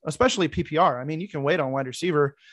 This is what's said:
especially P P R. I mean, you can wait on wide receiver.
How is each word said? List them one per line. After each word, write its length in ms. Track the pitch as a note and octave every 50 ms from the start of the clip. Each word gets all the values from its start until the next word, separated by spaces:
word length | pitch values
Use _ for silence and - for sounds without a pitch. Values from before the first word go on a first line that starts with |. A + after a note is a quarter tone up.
| -
especially 420 | - C#3+ - A#3+ - - G#3 F3
P 160 | D3+ - - -
P 140 | - D3+
R. 240 | D#3 F#3 E3+ B2+ B2
I 20 | C3
mean, 180 | D3 D#3+ D#3
you 60 | F#3
can 160 | G#3 - D3 C#3
wait 160 | C#3+ E3+ F3+
on 120 | C#3+ C3
wide 160 | C3 C3+ C3+
receiver. 480 | B2+ B2 - E3 F#3 D#3+ D3+ D3 C#3 - _ _ -